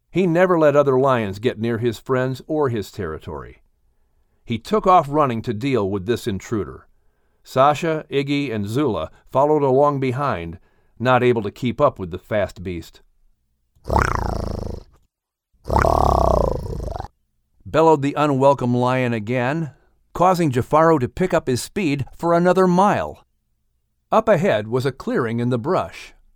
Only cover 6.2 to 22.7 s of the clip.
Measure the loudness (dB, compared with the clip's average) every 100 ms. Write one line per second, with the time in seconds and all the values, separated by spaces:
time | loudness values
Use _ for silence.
6.2 | -4 -6 -6 -6 -6 -10 -20 _ _ _
7.2 | _ _ -6 2 2 2 -2 -4 -4 -4
8.2 | -2 -2 -2 -4 -4 -2 -2 -2 -6 -10
9.2 | _ 0 2 2 2 4 2 2 -2 -4
10.2 | -4 -6 -8 -14 _ _ _ -4 2 4
11.2 | 4 2 -2 -6 -6 0 0 0 -8 -10
12.2 | -4 -4 -2 -6 -10 -10 -12 -20 _ _
13.2 | _ _ _ _ _ _ -4 -2 0 -2
14.2 | -4 -6 -6 -8 -8 -10 -14 _ _ _
15.2 | _ _ _ _ -6 0 2 2 2 2
16.2 | 2 2 0 -4 -8 -8 -8 -10 -14 _
17.2 | _ _ _ _ -4 2 4 4 2 0
18.2 | 0 4 4 4 0 0 0 0 0 -2
19.2 | -4 -2 -2 -4 -6 -10 _ _ _ 0
20.2 | 2 2 0 0 0 4 4 4 0 -2
21.2 | -2 0 0 -4 -4 -4 -2 -2 -4 -6
22.2 | 0 2 4 4 4